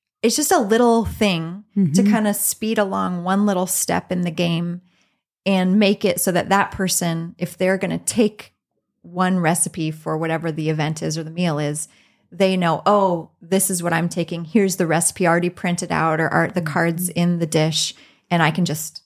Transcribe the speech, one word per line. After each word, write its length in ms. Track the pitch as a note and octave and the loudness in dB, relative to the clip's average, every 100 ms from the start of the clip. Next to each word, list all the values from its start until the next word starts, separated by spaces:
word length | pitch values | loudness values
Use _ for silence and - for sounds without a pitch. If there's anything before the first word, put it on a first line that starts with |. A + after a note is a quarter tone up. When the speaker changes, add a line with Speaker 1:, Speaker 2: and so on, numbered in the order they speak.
| _ _ | _ _
Speaker 1:
it's 140 | A#3 A#3 | -2 0
just 160 | D4 | 2
a 60 | F4 | 2
little 440 | G3+ A3+ A#3+ A#3 | 2 4 4 4
thing 600 | G#3+ - G#3 E3+ D#3+ F#3 - | 0 0 0 0 -4 -10 -6
to 60 | G3+ | 0
Speaker 2:
Mm-hmm. 320 | F3 E3+ G3+ | 2 4 4
Speaker 1:
kinda 220 | G#3+ G#3+ | 4 2
speed 440 | G#3 - - A3 A3 | -2 -4 -4 -2 0
along 440 | G3 G3 F#3+ F3+ | 0 -2 -4 -4
one 220 | F3 G3 G#3 | 0 2 2
little 200 | F#3 F#3 | 0 -2
step 440 | - - E3+ - | -2 -2 -4 -2
in 100 | F3+ | -4
the 80 | F3 | -2
game 500 | E3 F3 E3+ F3 F3 - _ _ _ _ _ - | -2 0 0 -4 -8 -12 _ _ _ _ _ -2
and 320 | F#3+ F#3 G3 | 2 4 4
make 260 | G3+ G#3 | 4 4
it 160 | G3+ F3 | 0 0
so 120 | - | 0
that 160 | F3 - | 0 2
that 200 | G3 - | 0 0
person, 600 | - F#3 - F3 E3 E3+ - | -2 -2 -2 -2 -4 -6 -8
if 180 | F3 - | -10 -2
they're 220 | F#3 F#3+ | 0 0
gonna 200 | F#3 E3+ | -2 -4
take 540 | - G#3+ G#3+ G#3+ - _ _ _ _ _ | -2 0 0 0 -14 _ _ _ _ _
one 360 | E3+ F3+ F#3 F#3 | -10 -2 0 2
recipe 520 | D#3+ E3+ D#3+ - D#3 | 2 0 -2 -4 -6
for 280 | D#3 D#3+ D#3 | -6 -6 -4
whatever 340 | D#3+ D#3+ E3 | -2 -4 -4
the 160 | D#3 D#3 | -4 -2
event 340 | D#3 D3+ D#3 | -2 -2 -4
is 140 | D#3+ D#3+ | -4 -6
or 80 | |
the 60 | D#3+ | -6
meal 280 | E3 F3 D3 | -4 -2 -2
is, 300 | D3 D3 - _ _ _ _ | -2 -6 -10 _ _ _ _
they 280 | E3+ F#3+ F#3+ | 0 2 2
know, 240 | E3+ D#3 | 0 0
"Oh, 460 | F#3+ G#3 F#3+ E3+ D#3+ _ | 2 2 2 0 -6 _
this 300 | E3 F#3+ G3 | -2 0 0
is 120 | F3+ | -2
what 120 | E3+ | -2
I'm 140 | E3 E3+ | 0 -2
taking. 340 | - E3 E3+ | -2 -4 -6
Here's 320 | D#3+ A3+ F#3+ F3+ | -2 2 2 2
the 100 | E3 | 0
recipe 400 | D#3+ E3+ - F3 | 0 0 0 2
already 220 | E3+ F3 | 2 0
printed 420 | F3 F3+ F3 F3+ | -2 -4 -4 -2
out, 300 | D#3+ D#3+ D#3 | -2 0 0
or 80 | D#3+ | 0
are 200 | E3 E3 | 0 0
the 120 | F3+ | -2
cards 480 | D#3 F3 E3+ E3 F3+ | -2 0 0 0 -4
Speaker 2:
Mm-hmm. 100 | - | 0
Speaker 1:
in 200 | F3 E3+ | 0 0
the 80 | E3 | 0
dish, 480 | D#3+ D#3 D#3 - - - _ _ | 2 0 0 -4 -8 -20 _ _
and 120 | E3+ | 2
I 80 | D#3 | 2
can 160 | D#3+ E3+ | 2 -2
just 360 | D#3 - - | -2 -8 -14